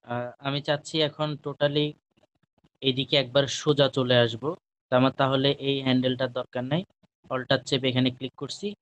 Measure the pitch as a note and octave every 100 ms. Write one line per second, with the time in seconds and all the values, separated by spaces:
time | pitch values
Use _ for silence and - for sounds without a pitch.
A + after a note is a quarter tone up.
0 | A#2+ A#2+ B2 A#2 C#3 C#3+ C#3 D3 - D#3+
1 | D3+ - D3+ D3 C#3+ C#3 D3 D3 D3 -
2 | _ _ _ _ _ _ _ _ C3+ B2+
3 | C3+ D3 B2+ C3 C#3 - D#3 D3 C3+ C#3
4 | B2 B2 A#2 A2+ C#3 F3+ _ _ _ B2+
5 | C3 - C3+ C3+ C3+ C#3 C3+ C3+ C3 B2+
6 | B2+ B2+ C3 B2 B2 B2 B2+ D#3 G3 _
7 | _ _ _ C3 B2+ C3 - C3+ C3 B2
8 | B2+ B2+ C3 - C3+ - G3+ G#3